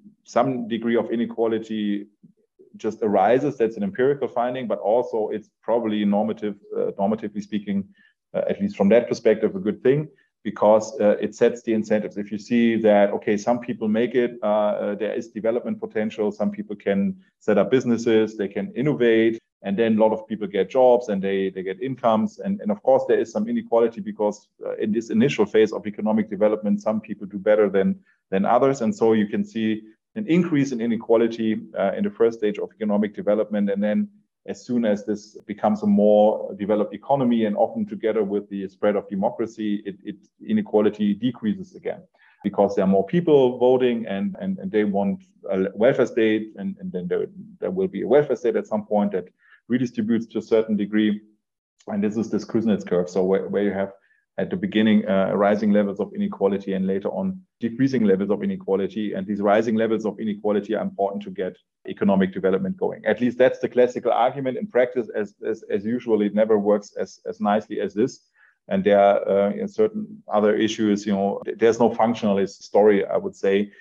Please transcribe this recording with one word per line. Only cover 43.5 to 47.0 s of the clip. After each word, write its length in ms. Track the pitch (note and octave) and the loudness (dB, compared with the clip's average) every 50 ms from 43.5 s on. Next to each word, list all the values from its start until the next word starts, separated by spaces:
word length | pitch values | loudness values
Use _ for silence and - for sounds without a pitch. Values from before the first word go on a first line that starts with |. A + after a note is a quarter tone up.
| B2 A#2 | 2 2
voting 480 | A#2+ B2+ C3 B2+ B2+ B2 A#2+ A2+ A2 | 4 4 4 4 2 2 0 -2 -4
and, 300 | - G2 G2 G2+ G2+ F#2+ - | -6 -6 -4 -4 -4 -6 -6
and, 180 | F#2+ F#2+ F#2+ F#2+ | -6 -6 -6 -6
and 120 | G2 F#2+ | -6 -2
they 140 | G2+ G#2+ G#2+ | 0 0 0
want 400 | G#2 G2 G2+ G2+ G2 F#2+ - - _ _ _ - - | 2 0 0 -2 -2 -4 -6 -8 _ _ _ -8 -4
a 160 | F#2+ F#2+ F#2+ G2 - | -2 -2 -2 -2 0
welfare 320 | G2+ A2 C3+ C3+ C3+ B2 | 2 2 4 4 4 0
state. 460 | A2+ - B2 A2 A2 G#2+ A2 A2 - - G2 | 0 2 2 2 2 2 0 -2 -6 -10 -10
And, 180 | G2 G2 F#2+ - | -8 -8 -8 -8
and 140 | F#2 F#2 F2 | -10 -10 -8
then 160 | F2+ | -8